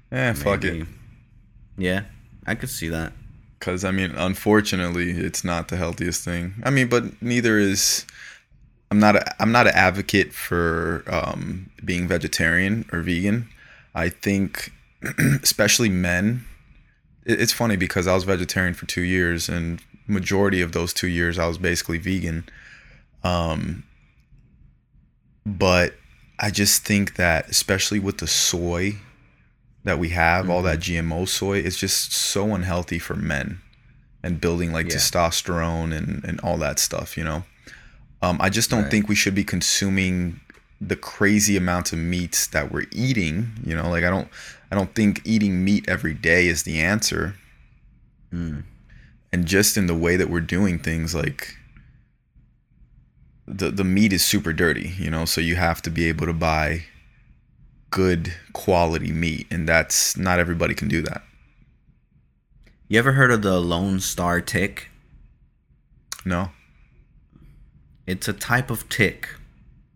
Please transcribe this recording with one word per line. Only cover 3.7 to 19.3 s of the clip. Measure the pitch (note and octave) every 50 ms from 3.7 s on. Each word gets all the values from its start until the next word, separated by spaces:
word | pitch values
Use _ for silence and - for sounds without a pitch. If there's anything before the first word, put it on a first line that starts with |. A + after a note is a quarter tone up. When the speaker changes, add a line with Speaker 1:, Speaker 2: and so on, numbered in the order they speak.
| F2+ F#2 F#2+
Speaker 1:
I | F#2+
mean, | F#2+ F#2+ F#2+ F2 -
unfortunately, | - F2 F#2 F#2+ - - G#2+ G#2+ G#2+ G#2 - - F#2 F2+ F2 E2+ F2 F2 F2
it's | F2 E2+ F#2 F2 - - -
not | F2+ F2 E2+ E2 -
the | -
healthiest | F2+ E2+ E2+ E2+ - E2+ F2 F2 - -
thing. | F2 F2 F2 E2+ F#2 G2 A2+ -
I | B2+
mean, | C#3 C3+ B2+ A#2
but | A#2+ A#2+ A#2 - - -
neither | A#2+ A#2+ A#2+ B2 A2+ A#2 A2 G#2+
is, | G2+ G2 F#2+ G#2+ - - - - - - - - - - - - _ _ _ - - - _ _ _ _
I'm | G#2 G#2
not | G#2+ G#2+ G#2
a, | G2 - - - - G2+
I'm | A2 A#2
not | B2 A#2+
an | G2 -
advocate | - F#2+ F#2 F2+ G2 G2 - - G2 F2+ - -
for, | - - - F2+ F2 E2+ E2 E2 E2 E2+ E2+ E2+ - - -
um, | - D#2+ - - - - F2+ F2+ - F#2 F#2 - - - -
being | F#2 F2+ F2 F2+ E2+
vegetarian | F2+ E2+ D#2+ D#2+ - - F2 E2 E2+ F2 F#2+ G2 G#2 A2+ - -
or | - E2+ D#2
vegan. | F2 F2 E2+ F#2 G2+ G#2 A#2+ A#2+ - - - - - - - - _ _
I | - E2 F2
think, | - - - G2+ G2+ G2 G2 F2 - - - - - - _ _ _ _ -
<clears throat> | - - - - C#3 C#3+ C#3 -
especially | - - - G#2+ G2+ - - A#2+ G#2+
men, | F#2 F2+ F2+ F2 F2 F2+ G2 G#2+ A#2+ B2 A#2 - - - - _ - - _ _ _ _ _ _ _ _ _
it, | - A2+ -
it's | A2 A#2+ -
funny | - A#2+ A#2 G#2
because | F2+ F#2 F2 - G2 E2+
I | F2+ F#2
was | F#2+ F2+
vegetarian | F#2+ F#2+ F2 F2+ - - G2 F#2 F2+ E2+
for | - -
two | - - F2+ F2
years, | F2+ F#2 F#2 F2+ E2+